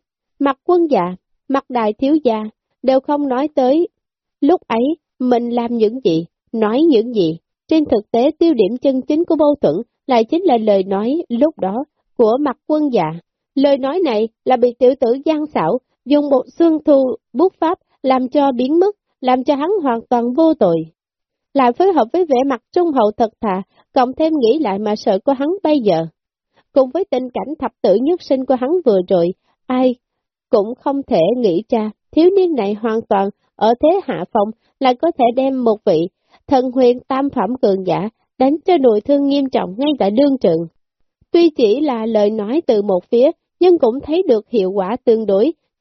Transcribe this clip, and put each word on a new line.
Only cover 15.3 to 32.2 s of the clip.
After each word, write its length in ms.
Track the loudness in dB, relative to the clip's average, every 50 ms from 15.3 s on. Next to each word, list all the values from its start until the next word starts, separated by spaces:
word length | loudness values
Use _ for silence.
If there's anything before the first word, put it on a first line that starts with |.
| -2 -2 -4 -6 -4
xảo, 260 | -4 -2 -2 -2 -4 -6 _ _ _ _
dùng 240 | 0 0 0 2 2
bộ 140 | 0 0 0 -4 _ 0
xương 240 | 0 2 2 0 2
thu, 300 | 2 2 4 2 0 -4 -6 _ _ -2
bút 200 | 0 0 0 0 _
pháp, 200 | -4 -4 -4 -6 _ _ _ _ -2
làm 240 | 0 0 0 -2 -2
cho 240 | 0 0 0 0
biến 280 | 0 -2 -2 0 2 2
mất, 160 | 2 0 -2 -6 _ _ _ _
làm 220 | -2 0 0 0 0
cho 120 | -2 -2
hắn 140 | -2 -2 -2 -2 -2 0
hoàn 160 | -2 -2 -4 -4 _
toàn 240 | -2 -2 -2 -2 0
vô 200 | 2 2 2 2
tội. 240 | 2 2 2 2 0 -2 -6 _ _ _ _ _ _ _ _ _ _ _ _ _
Lại 200 | 0 2 2 2
phối 200 | 2 2 2 2
hợp 140 | 2 0 0 0
với 120 | -2 0
vẻ 120 | 0 0 0 0
mặt 160 | -2 -4 -6 -8 _ -2
trung 160 | -2 0 0
hậu 200 | 0 0 0 0 0 -2
thật 120 | -4 -4 -4 _
thà, 200 | -6 -4 -4 -4 -6 -10 _ _ _ _ _
cộng 200 | -2 -2 0 -2
thêm 200 | -2 -2 0 0 0
nghĩ 200 | 2 0 0 0
lại 200 | -2 -4 -4 -4
mà 160 | -4 -4 -4
sợ 240 | -2 -2 -2 -2 0
của 140 | 0 -2 -2
hắn 160 | -2 -2 -4 -4 -4 -2
bây 160 | 0 0 0
giờ. 260 | 2 0 0 0 -2 -6 -10 _ _ _ _ _ _ _ _ _ _ _ _
Cùng 160 | 0 0 2 0
với 120 | -4 -4
tình 240 | -2 -4 -6 -6 -6
cảnh 260 | -8 -10 -8 -8 -10 -8
thập 120 | -10 -10 -8 _
tử 160 | 0 2 2 2
nhất 200 | 2 0 -2 -4
sinh 240 | -2 -2 -2 -2 0
của 100 | -2 -2
hắn 160 | -2 0 -2 -2 0 0
vừa 140 | 2 0 0 0 0
rồi, 240 | 0 0 0 0 -4 -8 _ _ _ _ _
ai 300 | -4 -2 0 0 0 -2 -4 _ _ _ _ _ _ _ _ _ _
cũng 260 | 0 0 0 -2 -6
không 280 | -6 _ -4 -4 -4 -4
thể 180 | -2 0 0 2 0 0 0
nghĩ 260 | 0 0 0 -2 -2 -2
ra, 220 | -4 -4 -4 -6 -10 _ _ _
thiếu 180 | 0 2